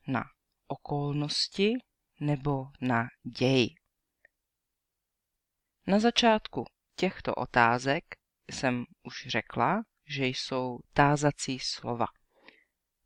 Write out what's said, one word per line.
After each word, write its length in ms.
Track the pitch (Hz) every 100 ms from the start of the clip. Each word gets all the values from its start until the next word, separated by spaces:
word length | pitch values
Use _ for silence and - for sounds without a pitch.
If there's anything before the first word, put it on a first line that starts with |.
| -
na 180 | 123 - _ _ _ -
okolnosti 1080 | 139 - 143 143 143 147 - - - 202 247 - _ _ -
nebo 460 | 147 143 143 135 135 -
na 280 | 127 120 123 - 127 120
děj. 360 | 127 135 110 - _ _ _ _ _ _ _ _ _ _ _ _ _ _ _ _ _ _ _ _ -
Na 120 | 202
začátku 680 | 233 - 233 214 - - 113 _ _ -
těchto 380 | 185 - -
otázek 720 | 117 127 123 117 123 135 151 - - _ _ -
jsem 340 | - 131 123 120 _
už 240 | - - 131
řekla, 540 | 117 - - 123 202 226 _ -
že 140 | 139 131
jsou 520 | 131 - 131 127 120 -
tázací 640 | - 143 147 147 - - 131
slova. 480 | - - 120 120 113 _ _ _ - - _ _ _ _